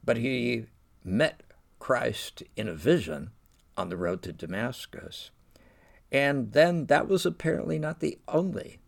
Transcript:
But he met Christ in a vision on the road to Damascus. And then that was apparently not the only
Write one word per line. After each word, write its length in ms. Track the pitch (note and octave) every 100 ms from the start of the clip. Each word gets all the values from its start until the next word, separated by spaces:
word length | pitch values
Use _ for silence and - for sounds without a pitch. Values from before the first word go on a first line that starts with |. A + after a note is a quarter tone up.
But 140 | - A#2
he 480 | B2 B2+ A#2+ A#2 A2+ _ _ _
met 380 | F#2 G2+ D#3 - - - _ _
Christ 640 | - B2 A#2+ A2+ - - - -
in 120 | G#2+
a 60 |
vision 580 | D#2+ F#2+ E3+ E2+ D2 - - _ _ _ -
on 120 | F2+
the 80 | E2+
road 240 | F2 F2+
to 100 | F#2
Damascus. 960 | D#2 E2 F#2+ A#2+ - - - - - - _ _ _ - _ _ - _
And 400 | C#3 C#3+ C#3+ A2
then 360 | C#3 E3+ F3 C#3
that 200 | D3 -
was 180 | F#3+ F3
apparently 540 | E3+ D#3+ - - D#3+
not 220 | D3+ D#3+
the 180 | D#3 - -
only 520 | D#3 F#3 G#2+ - -